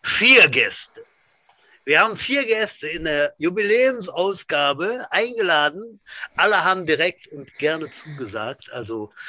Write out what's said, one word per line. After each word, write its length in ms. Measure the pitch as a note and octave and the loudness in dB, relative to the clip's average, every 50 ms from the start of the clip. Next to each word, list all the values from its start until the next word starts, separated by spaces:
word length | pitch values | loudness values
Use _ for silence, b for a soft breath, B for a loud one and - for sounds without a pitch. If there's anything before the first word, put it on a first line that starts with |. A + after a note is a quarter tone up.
| - | -4
vier 440 | - - - G#3+ B3+ C4 A#3 F3+ D3 | -2 0 2 6 8 8 8 8 6
Gäste. 520 | B2 C3 A2+ G2 - - - - _ - - _ _ _ _ _ _ _ _ _ _ b b b b b _ | 4 2 0 0 -2 -8 -14 -14 _ -20 -20 _ _ _ _ _ _ _ _ _ _ b b b b b _
Wir 180 | C#3 D3+ D#3+ | 2 4 4
haben 160 | G3+ A3 G#3 | 4 2 0
vier 260 | - - - C4+ C#4+ C4 | -4 -4 -2 -2 -2 0
Gäste 420 | A3+ A3 A3 A3 - - - - D3+ | 0 0 0 0 -4 -6 -12 -10 -10
in 160 | D#3+ D#3+ D#3+ | -8 -6 -4
der 280 | D#3 D3+ D3 D3 D3 - | -2 0 0 0 0 -2
Jubiläumsausgabe 1700 | _ D3+ E3+ F#3 G#3+ G#3 G3+ A3 A#3+ B3+ C4 B3+ A#3 F#3 F3 - E3 F3+ G3 G3 F3+ - - D#3+ D3 C#3+ C#3+ C#3 C#3 E3+ G#3 A#3+ B3+ - - | _ -2 -2 0 0 0 2 4 4 4 2 2 -2 -8 -8 -4 -2 -2 -2 -2 -6 -6 -4 0 0 2 0 0 0 -2 -4 -4 -6 -6 -2
eingeladen. 920 | - F#3 A3+ B3 B3 A3+ G3+ F3 D#3+ D3+ D3 D3 D3 F#3+ A3+ A#3 A3 G3+ _ B B B B B _ | -2 -2 -2 -2 -2 -2 0 2 4 4 2 2 -2 -4 -14 -14 -18 -20 _ B B B B B _
Alle 280 | - E3+ G#3 G#3 F#3 D#3 | 2 2 4 4 2 2
haben 200 | F3+ F#3 F#3 F3 | 2 0 0 0
direkt 420 | D#3 D#3 C3+ D#3+ F3+ - _ - - | -2 0 0 0 -2 -2 _ -20 -18
und 280 | D#3 C#3+ C3+ - _ | -16 -16 -16 -18 _
gerne 320 | - C#3+ D3+ D#3+ D#3+ D#3 C3+ | -4 -2 -2 -2 -2 -8 -12
zugesagt. 800 | - - - D#3 D3 C#3+ B2+ G2+ G2+ A2 G#2+ A#2+ C#3+ _ - - - | -12 -18 -16 -16 -12 -10 -10 -8 -8 -8 -8 -8 -10 _ -16 -14 -12
Also 380 | B2+ A2+ G#2 A2+ A2 G#2 - B B B | -12 -10 -8 -8 -8 -8 -10 B B B